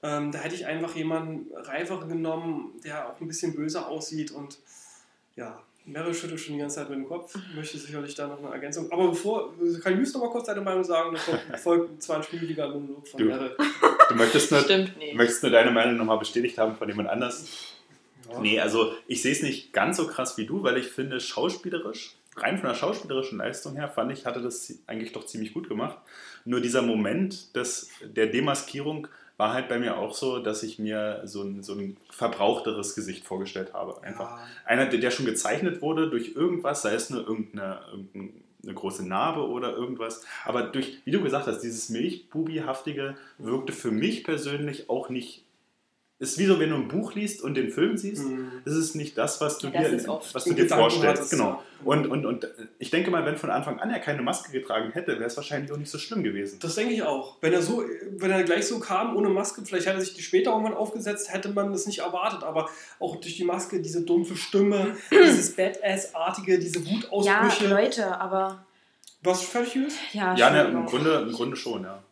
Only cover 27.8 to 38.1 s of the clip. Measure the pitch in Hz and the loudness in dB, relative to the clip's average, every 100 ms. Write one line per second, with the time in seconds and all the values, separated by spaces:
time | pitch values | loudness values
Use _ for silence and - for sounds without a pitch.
27.8 | - - 110 107 110 117 131 139 - 139 | -10 -18 -8 0 2 2 0 0 -4 -8
28.8 | 143 156 151 - - _ 107 123 131 120 | -6 -6 -10 -18 -20 _ 0 0 -2 -2
29.8 | 120 87 104 - 135 123 107 107 110 107 | 0 -2 -4 -2 -2 -2 -2 -4 -6 -6
30.8 | 107 107 107 104 104 101 101 98 98 101 | -4 -2 -2 -4 -8 -8 -6 -8 -8 -6
31.8 | 98 - _ - 120 - 101 110 - 110 | -6 -10 _ -4 -4 2 2 2 0 -4
32.8 | 101 - 104 90 - 95 95 98 92 98 | -6 -6 -8 -10 -8 -6 -6 -6 -8 -6
33.8 | 95 - - - - - - - - 120 | -8 -8 -12 -10 -10 -12 -16 -16 -4 -2
34.8 | 131 120 123 120 127 110 - 113 180 - | 0 0 -2 -2 -4 -2 -2 -2 -2 -4
35.8 | 147 160 160 120 113 131 175 175 139 147 | -4 -2 -2 -2 -6 -2 -2 0 -4 -2
36.8 | 107 110 - 127 107 107 104 104 98 95 | -2 -2 -4 -6 -4 -6 -6 -8 -10 -10
37.8 | - 101 95 | -14 -16 -16